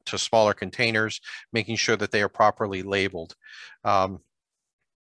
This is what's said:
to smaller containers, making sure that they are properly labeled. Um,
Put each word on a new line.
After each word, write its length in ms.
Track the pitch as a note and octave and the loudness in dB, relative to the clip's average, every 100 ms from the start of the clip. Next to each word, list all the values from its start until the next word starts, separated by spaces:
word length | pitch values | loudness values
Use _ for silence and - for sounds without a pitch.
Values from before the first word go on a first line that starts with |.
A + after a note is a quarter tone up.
| - | -8
to 120 | G2+ | -6
smaller 340 | - A2+ G#2+ | 0 4 4
containers, 680 | - F#2 - A#2 A2 A2 - - - - | 2 -6 -2 0 0 -2 -6 -14 -18 -4
making 260 | A2+ G#2+ A2 | -4 -2 -2
sure 180 | - F#2 | 0 0
that 160 | G#2 | 0
they 100 | G#2+ | 0
are 80 | G2+ | 0
properly 540 | - G#2+ - G#2+ F#2+ | 4 2 4 -4 -4
labeled. 500 | G2 G2 F#2+ F2+ E2 - - - - - | -2 0 0 -4 -14 -18 -20 -20 -20 -6
Um, 360 | G#2+ G2 F#2+ F#2 _ _ _ _ _ _ _ _ | 0 2 2 -4 _ _ _ _ _ _ _ _